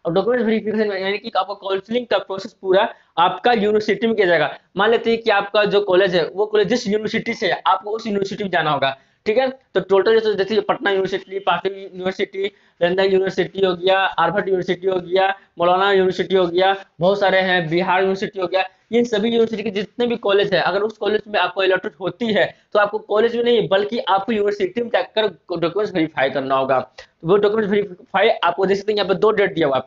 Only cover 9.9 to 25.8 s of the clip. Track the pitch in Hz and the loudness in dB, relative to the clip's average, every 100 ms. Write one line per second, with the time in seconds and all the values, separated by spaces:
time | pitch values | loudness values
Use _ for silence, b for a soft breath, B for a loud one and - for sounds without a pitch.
9.9 | 196 202 226 214 196 196 214 202 180 202 | 4 4 4 2 0 0 0 0 -2 0
10.9 | 196 190 190 - 190 190 175 190 196 196 | 0 -2 -4 -6 -6 -2 -2 -2 -8 -14
11.9 | 180 185 190 190 190 202 b b b 175 | -8 -6 -6 -8 -6 -8 b b b 0
12.9 | 185 196 190 190 185 180 190 190 175 180 | 2 2 2 0 -2 -4 0 -2 0 2
13.9 | 190 185 - 170 202 185 185 175 175 190 | 2 0 0 0 0 -2 -2 -2 -2 -2
14.9 | 185 170 185 196 196 B - 175 185 196 | -2 0 0 0 -2 B -2 0 2 2
15.9 | 196 185 185 180 190 175 170 190 196 - | 2 2 0 0 0 2 2 2 0 -6
16.9 | - 175 202 190 190 185 180 160 170 185 | -2 0 2 2 2 2 0 0 -2 0
17.9 | 180 190 190 196 190 175 185 - b b | 2 0 -2 -4 -6 -2 -2 -2 b b
18.9 | 233 240 214 226 233 226 214 220 196 202 | 0 0 0 0 0 0 -2 -6 -6 -6
19.9 | - 240 233 208 196 196 175 151 190 214 | -4 -4 -2 0 2 2 0 0 -2 -4
20.9 | - 202 214 214 208 175 196 190 185 214 | -4 -2 -2 -2 -2 -2 0 0 0 -2
21.9 | - 180 - 233 202 151 b b 208 208 | -8 -8 -4 -2 0 0 b b 0 0
22.9 | 214 - 208 233 233 240 233 160 190 208 | -2 -2 0 2 2 2 2 2 0 0
23.9 | 233 - 196 - 214 202 202 185 240 233 | -2 0 0 0 0 0 0 -2 -4 -2
24.9 | 196 - 220 214 165 - 170 165 190 | -2 -2 -2 -2 -4 -8 -4 -2 -2